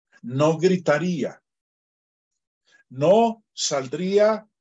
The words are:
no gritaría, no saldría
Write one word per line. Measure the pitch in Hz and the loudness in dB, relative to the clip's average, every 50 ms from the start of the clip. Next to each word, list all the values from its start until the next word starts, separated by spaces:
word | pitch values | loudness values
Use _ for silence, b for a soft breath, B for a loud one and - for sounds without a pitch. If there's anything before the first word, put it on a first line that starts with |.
| _ _ b b | _ _ b b
no | b 117 127 135 151 160 165 156 | b -8 -2 0 0 0 0 2
gritaría, | 165 185 185 180 - - 147 151 170 180 175 147 113 90 - - _ _ _ _ _ _ _ _ _ _ _ _ _ _ _ _ _ _ _ _ _ _ _ _ _ b b b b b | 0 0 0 0 0 0 -2 0 0 -4 -4 -4 -6 -8 -8 -14 _ _ _ _ _ _ _ _ _ _ _ _ _ _ _ _ _ _ _ _ _ _ _ _ _ b b b b b
no | 127 131 147 165 202 226 233 226 220 - _ _ | -8 -2 2 4 4 4 4 2 0 -6 _ _
saldría | _ - - - 151 135 131 127 147 156 185 185 196 202 208 214 220 208 - _ _ _ | _ -8 -6 -4 -4 -4 -4 -6 -6 -6 -4 0 2 2 4 2 2 -2 -6 _ _ _